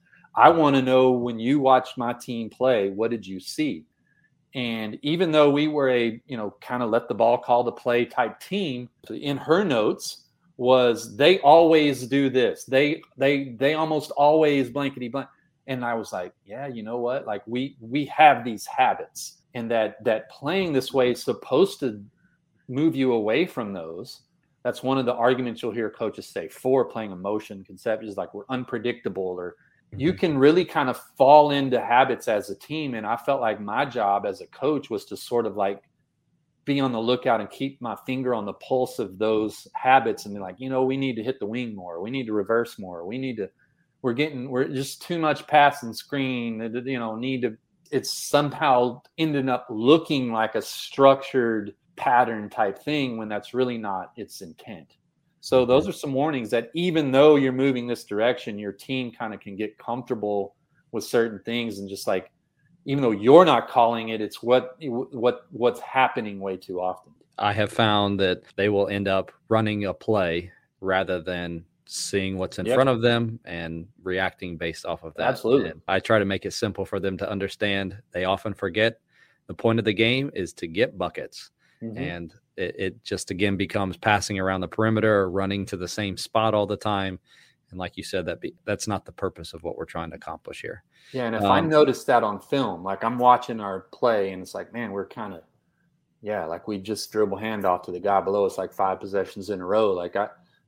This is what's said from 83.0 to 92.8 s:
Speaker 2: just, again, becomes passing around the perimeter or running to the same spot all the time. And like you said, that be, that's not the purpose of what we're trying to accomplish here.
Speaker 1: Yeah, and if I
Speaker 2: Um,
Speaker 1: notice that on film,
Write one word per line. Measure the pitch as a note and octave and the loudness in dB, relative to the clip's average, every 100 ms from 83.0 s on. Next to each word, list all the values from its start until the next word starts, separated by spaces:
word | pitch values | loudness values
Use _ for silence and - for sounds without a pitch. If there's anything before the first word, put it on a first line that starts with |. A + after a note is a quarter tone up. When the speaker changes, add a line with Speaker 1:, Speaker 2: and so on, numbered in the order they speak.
Speaker 2:
just, | - F#2+ - | -8 -8 -6
again, | F2+ G2+ F#2+ | -2 0 0
becomes | F#2+ G#2 F#2+ F2+ | -2 -2 -4 -2
passing | A2 G#2 - G2 | 2 2 0 -2
around | F#2+ F#2+ | -2 -2
the | F2 | -4
perimeter | - A2 A2 A2 G2+ | 0 2 4 4 4
or | F#2 | 2
running | F#2 G2 G2+ F#2+ | 0 -2 -4 -6
to | F#2+ | -6
the | F2 | -6
same | - G2+ F2 | -6 -6 -6
spot | - A2+ A2 | -4 0 2
all | G#2 G2+ | 2 0
the | G2+ | -2
time. | G#2+ G2 F#2+ F#2 _ _ _ _ _ | -2 -2 -4 -8 _ _ _ _ _
And | F2+ | -12
like | F2+ - | -10 -10
you | |
said, | - F#2+ E2 | -6 -4 -4
that | E2 | -6
be, | - - - | -10 -10 -8
that's | G#2 - | -6 -4
not | G2 - | -6 -8
the | |
purpose | E2 F#2+ - E2 | -8 -8 -8 -14
of | E2 | -12
what | E2 - | -10 -10
we're | - | -10
trying | E2+ E2 | -10 -10
to | D#2 | -12
accomplish | - D#2 - - | -14 -14 -14 -14
here. | - - _ _ _ | -14 -16 _ _ _
Speaker 1:
Yeah, | C3 A#2+ | -8 -4
and | A2+ | 0
if | |
I | G2+ B2+ | 2 2
Speaker 2:
Um, | D#3+ | 4
Speaker 1:
notice | D3+ C#3 B2 - | 6 6 4 2
that | B2 | 4
on | A2 G2+ | 2 -2
film, | - C#3 A#2+ E2+ | -4 -2 -2 -4